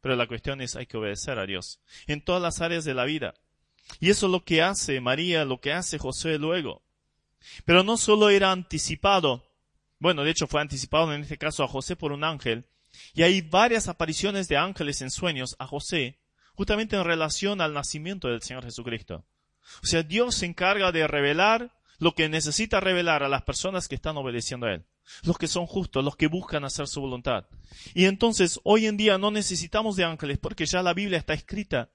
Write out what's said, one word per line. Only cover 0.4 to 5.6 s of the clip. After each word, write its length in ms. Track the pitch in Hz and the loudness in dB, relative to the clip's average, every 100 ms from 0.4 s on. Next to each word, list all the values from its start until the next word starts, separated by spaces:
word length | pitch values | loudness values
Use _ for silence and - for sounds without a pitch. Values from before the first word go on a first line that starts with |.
| - 139 | -8 -8
es, 140 | 123 - | -8 -10
hay 120 | 123 | -8
que 100 | 113 | -6
obedecer 400 | 107 101 - 120 | -4 -6 -6 -6
a 80 | 98 | -4
Dios 340 | 95 - - _ - - | -6 -8 -16 _ -18 -8
en 140 | 151 | -6
todas 200 | - 180 | -2 -2
las 180 | 170 - | -2 -2
áreas 240 | 170 170 156 | -2 -2 -2
de 100 | 131 | -2
la 100 | 127 | -2
vida. 300 | 151 104 - _ _ _ _ - - | -2 -6 -10 _ _ _ _ -20 0
Y 100 | 165 | 4
eso 160 | 208 196 | 4 4
es 60 | |
lo 120 | 180 | 0
que 180 | - 160 | 2 2
hace 380 | 170 196 - 131 | 2 0 -4 -2
María, 460 | 123 135 175 165 143 | -2 -2 0 0 0
lo 140 | |
que 140 | 127 | -4